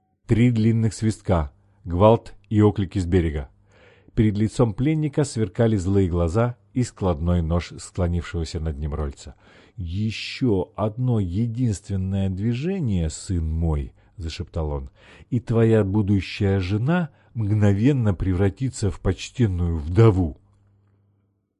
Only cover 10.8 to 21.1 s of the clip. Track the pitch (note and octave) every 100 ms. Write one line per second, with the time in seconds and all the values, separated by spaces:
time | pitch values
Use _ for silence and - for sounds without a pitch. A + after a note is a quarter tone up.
10.8 | G#2+ A2 B2+ A2+ F#2 F#2+ A#2+ A#2 B2 F#2+
11.8 | - G2 F#2+ G2 F#2+ F#2 A2+ A#2+ E3 G3
12.8 | B2+ F#2 D#2 - - F2 D#2+ D#2+ E2 D2
13.8 | C2 - _ - E2 - D#2+ F2 D#2 C#2+
14.8 | C2+ - - - - A#2+ - A2+ A2+ A2
15.8 | G2 G#2 G2+ G2+ - - G2 G2 F2+ G#2+
16.8 | B2+ F3+ D#3+ _ _ A2+ G2+ G#2+ G#2 G2+
17.8 | B2 C#3 G#2+ F2 F2+ F2+ G2 - C3 -
18.8 | G2+ - G#2 E2+ - - A2 F2 F2 D#2+
19.8 | D2+ F2+ A2+ F#2+ D#2+ - _ _ _ _
20.8 | _ _ _